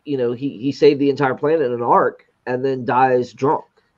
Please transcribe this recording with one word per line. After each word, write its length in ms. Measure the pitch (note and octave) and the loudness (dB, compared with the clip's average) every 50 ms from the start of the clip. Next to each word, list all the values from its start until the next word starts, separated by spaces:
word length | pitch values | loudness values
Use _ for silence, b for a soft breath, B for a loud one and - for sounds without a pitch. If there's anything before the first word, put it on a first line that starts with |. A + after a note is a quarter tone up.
| _ | _
you 120 | D3 C#3 | -8 -4
know, 140 | C3 B2 A#2+ | -2 -2 -4
he, 260 | B2 A2+ C#3 C3+ E2+ | -4 -4 -6 -8 -8
he 140 | G2 B2 C#3+ | -6 -6 -6
saved 280 | C3+ - D#3 C#3+ D3 C3 | 0 4 4 4 4 4
the 100 | C#3+ C#3 | 0 0
entire 240 | C3+ C#3 C#3+ C3 B2 | 0 0 -2 -2 -2
planet 280 | B2+ D3 D3 D#3+ E3 C#3 | -2 -2 -2 0 0 0
in 100 | B2 B2 | -2 -2
an 80 | A#2 | -2
ark 440 | A#2+ B2+ E3+ F#3+ C#3 A#2+ - - _ _ _ _ _ | 0 2 2 2 2 0 -2 -6 _ _ _ _ _
and 180 | A#2 B2+ B2+ C3 | -6 -4 -2 -2
then 220 | C3+ C3 C3 A#2+ | -4 -4 -4 -4
dies 480 | C3 C3 B2+ C3 C3 B2+ B2+ A#2+ - - | -2 0 2 2 4 2 0 0 -4 -6
drunk. 320 | - C3 D3 D3+ - - _ _ _ _ _ _ | -4 -2 0 0 -2 -4 _ _ _ _ _ _